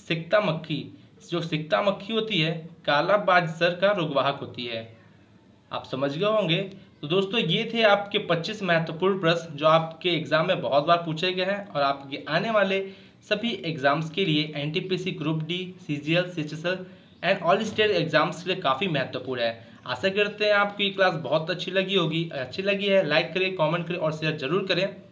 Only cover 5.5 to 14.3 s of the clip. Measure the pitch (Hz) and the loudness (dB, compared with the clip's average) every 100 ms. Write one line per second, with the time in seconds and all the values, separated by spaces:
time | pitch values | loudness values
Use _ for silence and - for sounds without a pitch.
5.5 | _ _ - - 131 143 147 202 214 180 | _ _ -10 -6 -4 -2 0 0 2 2
6.5 | 175 196 - - - 147 185 190 233 165 | 0 -2 -10 -20 -14 -2 0 2 0 0
7.5 | 202 226 226 220 202 - 208 - 165 165 | 0 0 2 4 4 2 -4 0 -2 -2
8.5 | 214 190 165 165 160 185 196 160 170 - | -4 0 2 0 0 2 2 2 2 -2
9.5 | 143 156 160 160 - 175 165 127 156 180 | 0 4 6 4 -4 -2 -2 2 2 2
10.5 | 170 120 139 151 170 165 156 185 185 185 | 0 2 2 4 2 2 -2 -2 0 -2
11.5 | 202 202 147 139 139 139 139 - 160 220 | -4 -4 0 0 0 -6 -10 -2 0 2
12.5 | 214 190 190 190 - - - - 208 233 | 2 2 0 -2 -10 -20 -16 -4 -2 -2
13.5 | - 165 156 139 147 160 - 185 | -4 -6 0 2 2 0 -2 2